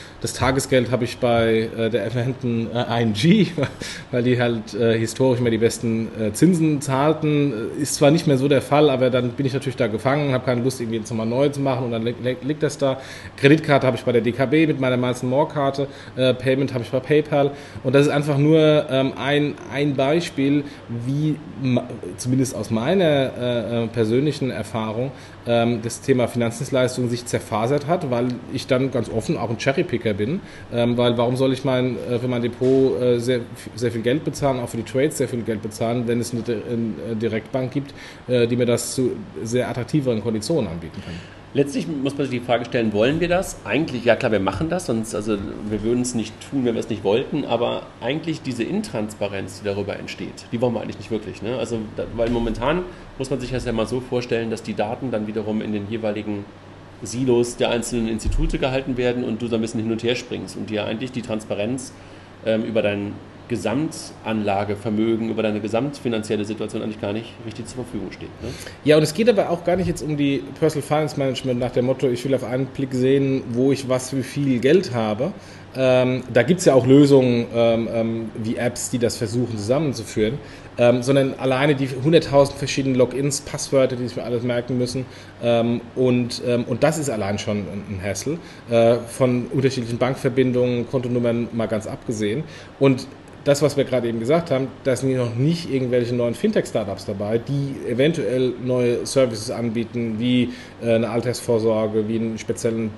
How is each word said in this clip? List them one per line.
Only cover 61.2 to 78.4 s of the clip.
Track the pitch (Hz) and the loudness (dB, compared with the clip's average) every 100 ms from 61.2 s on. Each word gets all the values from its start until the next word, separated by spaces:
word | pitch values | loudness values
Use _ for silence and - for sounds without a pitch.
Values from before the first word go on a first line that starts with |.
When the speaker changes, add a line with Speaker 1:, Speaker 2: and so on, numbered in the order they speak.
Speaker 2:
Transparenz, | 110 110 - 98 107 131 - - - - - - | -4 -6 -4 -4 -2 -4 -6 -16 -20 -20 -20 -8
ähm, | 113 110 | 0 0
über | 120 110 | 2 0
dein | 101 101 101 104 - - - | 2 0 -4 -8 -14 -18 -6
Gesamtanlagevermögen, | 117 104 123 156 - - - 107 110 104 98 104 101 117 107 113 113 113 | -4 -2 0 -2 -4 -12 -10 -4 -2 0 0 0 -4 -2 0 2 2 0
über | 107 | 0
deine | 110 107 | 0 -2
gesamtfinanzielle | 104 113 143 143 127 113 107 107 | -2 -2 -2 -4 -4 -2 -2 -2
Situation | 104 104 107 113 | -2 -4 -6 -4
eigentlich | 110 104 | -6 -4
gar | 104 | -4
nicht | 107 113 - 113 | -4 -8 -12 -12
richtig | 107 110 | -12 -10
zur | 127 | -10
Verfügung | 120 104 95 | -8 -8 -8
steht, | - 85 - | -10 -14 -12
ne? | 110 - - - | -10 -10 -14 -2
Speaker 1:
Ja, | 143 151 | 4 4
und | |
es | 151 | 4
geht | - 226 | 2 4
aber | 202 139 | 4 2
auch | 170 | -2
gar | - 185 | 0 0
nicht | 175 | 0
jetzt | 170 | -4
um | 147 147 | -4 0
die | 143 139 - - | 0 0 -4 -2
Personal | 156 151 | 0 0
Finance | 135 151 151 147 | -2 0 0 -2
Management | 135 123 131 120 | -2 -2 -2 -2
nach | 123 | 0
dem | 131 123 | 0 0
Motto, | 127 139 | 2 0
ich | 120 | 0
will | 135 | 0
auf | 131 | -2
einen | 110 127 131 | 0 -2 -4
Blick | - 135 | -4 -4
sehen, | 131 127 139 139 135 120 | 0 4 4 4 0 -2
wo | 120 135 | 2 2
ich | 135 123 | 2 0
was, | 127 - 135 | -4 -2 -4
wie | |
viel | 117 - 143 123 | -4 -2 0 2
Geld | 123 175 185 | 4 4 4
habe. | 120 110 104 151 214 - - - 131 | -2 -2 -2 -4 -6 -14 -20 -12 0
Ähm, | 131 127 127 127 - | 4 4 4 0 0
da | 117 | 2
gibt's | 120 175 | 4 4
ja | 165 | 6
auch | 135 123 | 6 8
Lösungen, | 135 143 139 127 120 117 | 10 10 8 8 4 0
ähm, | 117 117 113 110 | 2 4 4 2
ähm, | 113 113 113 110 120 | 0 0 -2 -6 -6